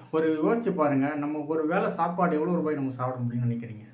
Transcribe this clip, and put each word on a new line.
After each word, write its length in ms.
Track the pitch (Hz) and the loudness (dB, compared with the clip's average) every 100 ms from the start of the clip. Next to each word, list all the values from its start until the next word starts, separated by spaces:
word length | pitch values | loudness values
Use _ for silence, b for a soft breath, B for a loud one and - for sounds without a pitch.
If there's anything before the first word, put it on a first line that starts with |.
| - | -4
ஒரு 320 | 160 160 156 | 0 2 2
யோசிச்சு 320 | 185 233 208 170 | 2 2 0 2
பாருங்க, 400 | 151 135 139 147 | 2 2 0 -2
நம்ம 240 | 147 151 | -4 -4
ஒரு 280 | 147 156 151 | -2 -2 0
வேளை 220 | 185 214 | 0 0
சாப்பாடு 460 | 180 170 175 175 151 | 0 -2 2 2 2
எவ்வளோ 160 | 160 | 0
ரூபாய்க்கு 300 | 170 156 147 | 0 0 -2
நம்ம 140 | 135 123 | -2 -2
சாப்பிட 280 | 127 123 | -4 -2
முடியும்னு 260 | 120 120 120 | -2 0 0
நினைக்கிறீங்க? 360 | 117 117 107 - | -2 -6 -12 -16